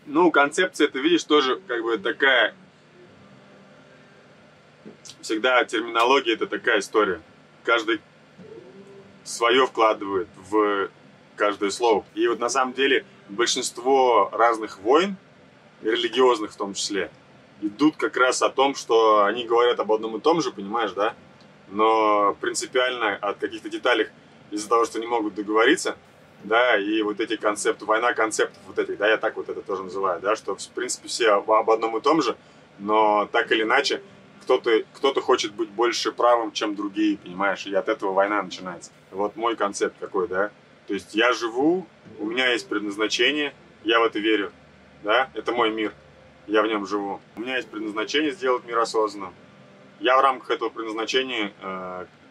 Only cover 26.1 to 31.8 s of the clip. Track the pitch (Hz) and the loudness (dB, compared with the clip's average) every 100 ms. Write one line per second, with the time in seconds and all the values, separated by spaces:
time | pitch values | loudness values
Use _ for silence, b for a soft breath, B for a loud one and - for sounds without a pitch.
26.1 | - - - 98 113 123 107 101 110 104 | -20 -20 -16 -2 2 2 2 0 -2 -2
27.1 | 104 110 107 107 104 117 107 104 107 120 | -4 -4 -4 -2 -2 -2 -2 -2 0 0
28.1 | - 110 117 120 - - 101 95 92 104 | 0 -2 0 -4 -4 -10 -6 -6 0 2
29.1 | 107 110 98 92 92 - 95 95 95 95 | 2 0 -6 -8 -10 -8 -8 -8 -4 -4
30.1 | 82 95 107 - 92 - - 123 - - | -2 -2 -4 -4 -10 -10 -8 -8 -8 -8
31.1 | - 113 101 107 110 110 113 | 0 2 2 4 2 4 2